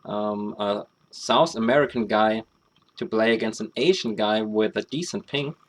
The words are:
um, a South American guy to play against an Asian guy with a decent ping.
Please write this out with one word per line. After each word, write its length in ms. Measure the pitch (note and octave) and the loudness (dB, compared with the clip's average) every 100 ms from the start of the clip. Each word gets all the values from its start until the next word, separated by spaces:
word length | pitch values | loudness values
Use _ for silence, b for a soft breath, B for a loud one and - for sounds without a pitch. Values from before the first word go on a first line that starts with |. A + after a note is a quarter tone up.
um, 500 | - G#2 G#2 G#2 G#2 - | -8 -6 -4 -4 -6 -6
a 260 | G#2 G#2 - _ _ | -4 -4 -6 _ _
South 440 | - - A#2+ E3 | -16 0 4 4
American 520 | A2+ A2+ C3+ C3+ B2 G#2+ | 2 2 4 2 0 0
guy 360 | G#2+ A2 A2 - _ _ _ _ - | 4 4 2 -6 _ _ _ _ -10
to 80 | |
play 280 | A2 A2 A2 | -4 2 2
against 280 | A2+ A2+ G#2+ | 2 0 -4
an 100 | A2 | -10
Asian 400 | - C#3+ F#3 A#2 | -2 2 2 0
guy 260 | G#2 G#2+ G#2+ | -2 0 0
with 340 | A2 G#2+ A2 | 0 0 0
a 80 | G#2+ | 0
decent 440 | G2+ C#3+ F3 G#2 - | -6 -6 -6 -8 -6
ping. 280 | C#3+ C#3+ D#3+ | -6 -6 -8